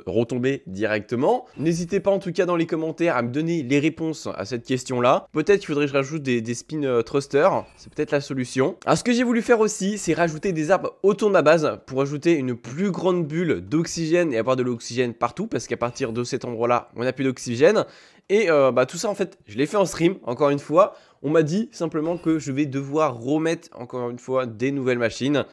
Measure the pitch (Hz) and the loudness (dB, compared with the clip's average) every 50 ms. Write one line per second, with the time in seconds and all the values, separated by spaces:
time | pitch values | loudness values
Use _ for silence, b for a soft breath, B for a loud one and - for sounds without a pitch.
0 | - - 90 110 120 - 131 123 120 131 139 - - - 92 95 107 104 107 107 | -4 -2 0 0 0 0 0 -2 0 0 -2 -2 -6 -10 -6 -4 -2 0 0 -2
1 | 104 - 127 117 139 180 233 254 - B B B 131 165 170 165 175 170 196 196 | -2 -4 -4 0 2 2 2 0 -2 B B B -2 -2 -2 -2 -2 -2 -2 -2
2 | 190 202 196 190 - 185 165 - 185 170 175 165 165 - 175 160 160 160 151 - | 0 0 0 0 0 -4 -2 0 0 0 2 0 0 0 -2 -4 -4 -4 -4 0
3 | 165 170 143 123 120 117 120 147 160 165 170 165 135 120 139 143 139 160 156 - | 0 0 2 2 0 -2 -2 -2 -2 -2 -2 -2 -2 0 2 2 2 2 -2 -2
4 | 165 160 151 - - 107 - - 95 98 127 117 117 - 131 127 - - 127 123 | -6 -6 -6 -6 -8 -10 -8 -8 -8 -6 -6 -6 -4 -2 -4 -4 -2 -2 -2 2
5 | 120 123 143 190 196 - - 151 156 202 202 196 202 - 151 143 147 143 135 139 | 4 4 4 2 0 -2 -4 -2 2 4 4 2 2 0 -2 0 0 0 0 0
6 | 135 131 156 165 139 131 123 120 110 117 120 117 - - 151 156 143 135 123 117 | -2 -2 -4 -6 -2 0 0 0 0 -2 -6 -8 -8 -8 -6 -4 -2 0 2 0
7 | 113 - - 143 139 - - 139 156 190 165 117 - - _ - - - - - | 0 0 0 -4 -2 0 2 4 4 4 2 0 -4 -6 _ -20 -20 -12 -6 -6
8 | 151 143 151 143 143 - 143 135 123 120 - 131 131 165 208 - - - 147 160 | -4 0 0 -2 -2 -2 -4 -4 -4 -2 0 0 0 0 0 -2 0 0 0 2
9 | - 240 247 233 254 233 240 233 214 - 247 214 220 214 214 - 190 196 214 202 | 2 2 2 2 2 2 0 0 2 4 4 4 4 2 0 -2 -4 -4 -4 -4
10 | - 175 160 156 175 170 151 156 - 202 180 156 151 151 190 180 - - - _ | -2 -2 0 0 0 0 -2 -2 -4 -4 -2 -2 0 2 2 0 0 -2 -6 _
11 | - 190 208 202 220 208 196 180 147 151 160 170 151 131 107 95 - - 131 131 | 2 2 2 4 2 4 4 6 6 6 6 6 4 0 -2 -4 -8 -6 -2 -2
12 | 139 139 147 143 - 165 170 147 131 127 123 113 - 123 127 156 196 208 170 - | -2 -2 -2 -2 2 2 2 2 2 -2 -4 -6 -8 -10 -6 -4 -2 -2 -2 0
13 | 160 185 180 175 170 139 151 165 185 160 117 87 87 95 123 160 170 - - 165 | 0 0 0 0 0 -2 -2 -2 0 0 -2 -2 -2 -2 0 0 0 -2 -4 -4
14 | 165 156 165 175 175 160 123 110 113 127 131 131 123 123 123 117 - - 120 123 | -2 0 2 2 2 2 0 0 0 0 0 0 0 -2 -4 -6 -8 -6 -2 -2
15 | 127 120 113 - - 117 - - 202 226 - 120 - - 120 - 117 120 123 - | -2 -2 -2 -2 -4 -4 -2 -4 -8 -6 -6 -6 -6 -4 -4 -4 -4 -4 -4 -4
16 | 135 117 110 120 123 120 - 120 - 123 120 110 120 120 120 117 - - - - | -6 -4 -4 -4 -4 -4 -6 -6 -6 -6 -6 -2 0 0 0 0 -2 -4 -8 -6
17 | 120 127 127 - 135 135 123 - - 127 120 117 143 180 214 208 143 B B B | -4 -4 -2 -2 -2 -2 -2 -4 -6 -6 0 4 4 4 6 4 0 B B B
18 | B B B B B - 190 214 220 170 160 143 135 131 120 127 127 131 - 170 | B B B B B 0 2 2 4 4 4 6 6 6 6 4 2 2 0 -4
19 | - 214 202 - 196 170 - _ _ - 101 113 143 156 - 208 190 160 - - | -4 -4 -2 -2 -4 -6 -6 _ _ -10 -4 -2 -2 0 2 2 0 0 0 2
20 | 160 175 190 190 - 113 123 120 147 143 143 139 139 - 147 170 202 - B B | 2 2 2 0 -6 -6 -2 2 2 2 2 2 -2 0 4 4 4 4 B B
21 | B B B B - 143 156 165 160 143 165 208 226 - - - 175 160 165 160 | B B B B -4 0 2 2 2 2 2 -2 -4 -4 -6 -8 -6 -4 -4 -4
22 | 151 165 180 165 - 165 160 156 135 139 131 135 151 143 127 139 139 139 139 156 | -2 -2 -4 -2 0 0 0 0 -2 -4 -4 -2 -2 -2 -4 -6 -6 -4 -2 0
23 | 156 147 120 117 113 127 147 156 160 165 165 165 - - - - 123 120 - 127 | 0 0 -2 -4 -4 -2 -2 0 0 0 -2 -4 -6 -14 -16 -16 -14 -10 -8 -6
24 | 123 120 123 120 - - 127 131 131 120 110 104 123 135 139 139 127 127 127 120 | -6 -6 -8 -10 -8 -4 -2 -2 -2 -4 -4 -4 -2 -2 -2 -2 0 0 0 0
25 | 120 110 - - - 139 147 135 117 - | 0 -2 -2 -2 -2 0 0 0 -2 -4